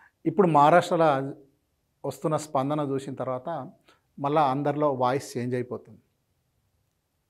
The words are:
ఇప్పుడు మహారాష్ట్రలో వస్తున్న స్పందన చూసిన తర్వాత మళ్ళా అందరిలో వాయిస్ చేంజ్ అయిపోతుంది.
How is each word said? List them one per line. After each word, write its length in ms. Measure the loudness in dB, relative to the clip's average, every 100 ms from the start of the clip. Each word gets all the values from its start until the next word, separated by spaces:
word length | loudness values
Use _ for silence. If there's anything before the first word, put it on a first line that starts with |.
| _ _ -2
ఇప్పుడు 200 | 2 4 6
మహారాష్ట్రలో 520 | 6 6 4 2 2 2 -2 -10 -18 _ _ _ _ _ -12
వస్తున్న 280 | -8 -4 -4
స్పందన 360 | -4 -4 -2 -4 -4
చూసిన 220 | -6 -6 -8
తర్వాత 260 | -8 -8 -8 -10 -10 -18 _ _ _ -8
మళ్ళా 200 | -2 2 2
అందరిలో 380 | 0 -2 0 0 0
వాయిస్ 280 | 0 0 -4
చేంజ్ 240 | -8 -4 -4
అయిపోతుంది. 400 | -6 -10 -14 -20 _ _ _ _ _ _ _ _ _ _ _ _ _